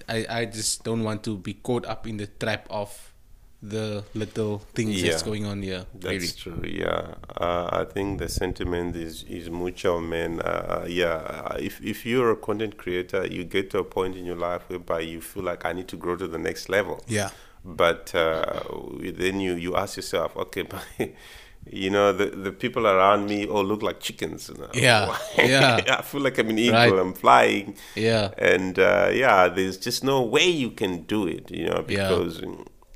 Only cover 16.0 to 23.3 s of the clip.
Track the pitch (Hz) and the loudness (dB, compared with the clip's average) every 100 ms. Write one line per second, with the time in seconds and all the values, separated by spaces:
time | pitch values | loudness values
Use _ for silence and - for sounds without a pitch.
16 | 87 87 92 82 85 82 - 95 90 76 | -4 -4 -4 -4 -4 -6 0 0 0 -4
17 | - 107 98 - - - 95 80 85 82 | -4 -4 -4 -8 -20 -20 -6 2 4 2
18 | - 90 82 80 - - - - - - | 0 2 2 2 -2 -4 -8 -10 -10 -8
19 | 90 85 92 95 95 87 87 87 98 - | -8 -2 0 0 0 -2 -2 -2 -2 -6
20 | - 90 80 - 92 98 - 95 - - | -4 -2 -2 -4 -6 -6 -6 -8 -8 -6
21 | 107 - - - - - - - 95 101 | -6 -8 -20 -20 -20 -20 -14 -4 2 6
22 | 101 95 85 - 98 92 123 120 110 95 | 6 4 0 -2 -8 -4 -4 2 4 6
23 | 95 104 101 | 6 6 2